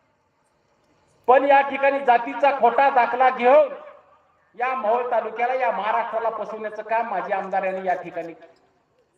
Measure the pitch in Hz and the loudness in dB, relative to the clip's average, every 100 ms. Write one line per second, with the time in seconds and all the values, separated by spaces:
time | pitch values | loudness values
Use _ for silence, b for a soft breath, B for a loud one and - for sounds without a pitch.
0 | _ _ _ _ _ _ _ _ _ _ | _ _ _ _ _ _ _ _ _ _
1 | _ _ - 262 277 277 277 269 277 277 | _ _ 2 4 6 4 2 0 0 0
2 | 247 233 277 262 277 269 233 - 277 240 | 2 2 0 0 0 2 2 4 2 2
3 | 233 247 262 247 247 294 277 - - - | 0 2 0 2 4 6 4 -4 -18 -20
4 | _ _ _ _ _ 196 247 254 208 240 | _ _ _ _ _ -6 -4 -2 0 0
5 | 240 226 220 220 240 262 240 202 208 233 | 0 -2 -2 -4 -2 0 0 -2 -2 -2
6 | 233 220 226 220 208 214 214 214 214 226 | -2 -4 -4 -4 -8 -10 -10 -12 -4 -4
7 | 226 190 190 196 190 196 190 190 185 180 | -2 -6 -4 -4 -4 -4 -2 -4 -4 -4
8 | 170 165 165 165 - _ _ _ _ _ | -6 -12 -12 -16 -20 _ _ _ _ _
9 | _ | _